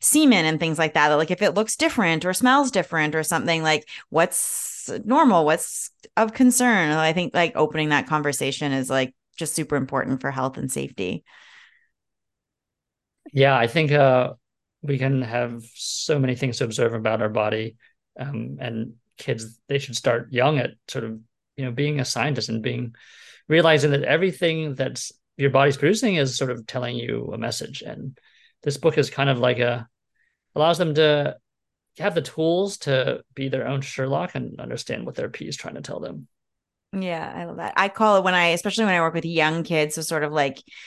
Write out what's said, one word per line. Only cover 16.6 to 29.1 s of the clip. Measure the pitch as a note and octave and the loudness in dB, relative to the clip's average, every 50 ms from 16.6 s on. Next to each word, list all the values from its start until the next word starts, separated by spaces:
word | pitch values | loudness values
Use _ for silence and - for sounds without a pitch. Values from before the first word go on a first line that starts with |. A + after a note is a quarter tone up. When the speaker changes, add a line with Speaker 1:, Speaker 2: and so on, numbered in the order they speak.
| C3+ | -4
Speaker 2:
observe | A2+ A2 C3 A#2 A2+ A#2 | -4 0 0 0 0 0
about | A2 A2 A2 A2 A2 | 0 0 0 0 0
our | G#2+ G#2+ | 0 0
body, | G#2+ A2 G#2+ G#2+ A2 A2 A2 A2+ - _ _ _ _ _ _ _ _ - | 0 0 0 0 -2 -2 -4 -8 -10 _ _ _ _ _ _ _ _ -12
um, | C3+ C#3+ C#3 A2 A#2 C3 C#3 C#3 | -10 -8 -8 -8 -8 -10 -10 -10
and | B2+ B2 A2+ A2+ A2+ A#2 - _ _ _ _ | -10 -8 -8 -8 -8 -10 -12 _ _ _ _
kids, | - - C3+ A#2+ A2+ A2+ A2 - _ _ - | -12 -6 -6 -6 -6 -6 -14 -16 _ _ -4
they | B2 B2 | -4 -4
should | - - A#2 | -4 -4 -10
start | - - B2+ A#2 A#2+ - - C3 | -2 0 0 0 0 -2 -4 0
young | A#2+ B2+ D3 D#3 C3 | 2 2 4 2 2
at | - - A#2+ _ _ - | -2 -4 -8 _ _ -10
sort | - C3 A2+ | -8 -8 -8
of, | A2 A2+ A2 A2+ _ _ _ _ _ _ | -8 -10 -12 -14 _ _ _ _ _ _
you | - C3+ | -8 -8
know, | B2+ | -6
being | A#2+ C3+ D3 D3 D3+ C#3 | -4 -2 -2 -2 -2 -2
a | B2+ | -2
scientist | - - B2 A#2 D3+ C3+ A#2+ A2 - | -2 -2 -2 0 0 0 -2 -2 -4
and | A2+ A2+ | -4 -4
being, | A2 B2 A#2+ B2 B2 A#2+ - - - - - - - - - - _ | -4 -4 -4 -4 -6 -8 -10 -16 -20 -20 -20 -20 -20 -20 -20 -20 _
realizing | - D#3 E3+ E3 E3 D#3 C#3+ C#3+ D3 | 2 4 4 6 6 6 6 4 4
that | C#3 C#3+ - | 2 2 2
everything | - D3 E3 F#3+ F#3+ - - F3+ E3 D#3+ D#3+ D#3 D3+ C3 | 2 2 2 2 0 0 0 0 0 0 0 -4 -6 -4
that's | C3+ C3 B2+ B2 - - - _ _ _ _ _ | -4 -4 -4 -4 -8 -12 -12 _ _ _ _ _
your | - C#3 C#3 | 0 0 2
body's | B2+ C3+ C#3 D3 C#3 | 4 6 4 4 4
producing | C#3 C#3+ E3 A3 A3 C4+ G#3+ F#3 | 4 2 2 2 4 2 0 2
is | D#3 C#3 C3 A#2+ | 2 0 0 0
sort | - C#3 B2+ | -2 -4 -4
of | A#2+ B2 A2 | -4 -8 -10
telling | - - B2+ B2 A#2+ B2 | -8 -8 -6 -6 -4 -6
you | A#2+ A#2 A#2+ A#2 A#2 A#2+ - G2+ | -6 -4 -4 -6 -6 -6 -8 -8
a | |
message. | A2+ A2+ A#2+ - - - - C#3 - | -6 -6 -6 -6 -6 -8 -10 -12 -14
And | - - - - - C3+ C3+ _ _ _ _ _ _ _ _ _ | -12 -12 -12 -12 -12 -14 -14 _ _ _ _ _ _ _ _ _
this | - D3 C#3 | -6 -6 -6
book | - - D#3+ D3+ | 0 0 2 2
is | D3+ C3+ | 2 0
kind | - | 0